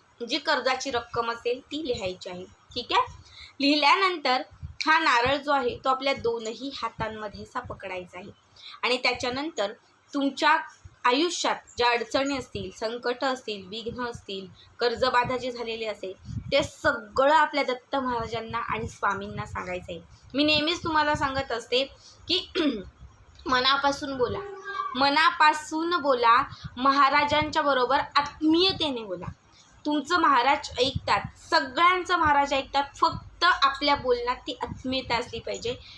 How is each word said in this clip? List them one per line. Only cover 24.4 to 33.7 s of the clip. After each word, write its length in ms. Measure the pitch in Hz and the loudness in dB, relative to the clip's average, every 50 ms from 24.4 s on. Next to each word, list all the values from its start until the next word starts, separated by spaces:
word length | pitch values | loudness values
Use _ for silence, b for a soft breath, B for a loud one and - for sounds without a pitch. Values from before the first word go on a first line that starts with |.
| 403 - - - - - - - - - - | -8 -10 -12 -12 -10 -8 -6 -6 -6 -6 0
मनापासून 1000 | 254 277 285 285 311 320 349 339 - 311 302 311 311 - - 311 320 330 339 349 349 | 2 2 4 4 6 4 4 4 6 4 4 4 2 -4 -6 -4 -4 -2 0 0 0
बोला, 420 | 269 285 262 240 240 226 233 254 285 B B B B B B | 2 2 2 4 6 6 6 6 4 B B B B B B
महाराजांच्या 840 | 247 254 294 277 277 277 277 277 294 294 285 302 302 302 302 294 320 | 2 2 4 6 6 6 6 6 4 4 4 2 2 2 2 0 0
बरोबर 380 | 294 285 269 254 247 240 269 294 - - - | 2 2 2 2 2 2 2 2 0 2 2
आत्मीयतेने 880 | 285 277 277 - - 302 311 320 339 370 392 381 - 330 294 254 233 220 | 0 0 0 -4 0 2 4 4 6 4 2 2 0 -2 -4 -4 -6 -6
बोला. 220 | 196 180 175 175 - - - _ _ b b b b b - _ | -8 -10 -10 -10 -12 -14 -14 _ _ b b b b b -8 _
तुमचं 340 | 294 302 302 277 - 349 349 | -2 0 0 0 0 2 4
महाराज 500 | 330 302 269 247 254 269 294 294 - - - 240 | 4 6 4 6 4 4 2 2 -2 -6 -2 0
ऐकतात, 420 | 254 269 262 - - - 220 196 - - - - - - | 0 0 0 -4 -2 0 0 0 0 -6 -12 -16 -2 2
सगळ्यांचं 640 | 339 320 285 262 247 294 339 359 370 370 339 - 359 | 2 2 2 0 0 4 4 4 4 2 2 0 2
महाराज 380 | 349 320 302 285 285 285 277 285 | 2 4 4 4 4 4 2 0
ऐकतात, 300 | 269 269 - - 277 277 - - | -2 -2 0 -2 -2 -2 -2 -2
फक्त 480 | - 339 330 - - - - - - 349 | 0 0 0 0 -2 -10 -14 -4 2 2
आपल्या 520 | 349 - - - 277 | 2 4 4 2 2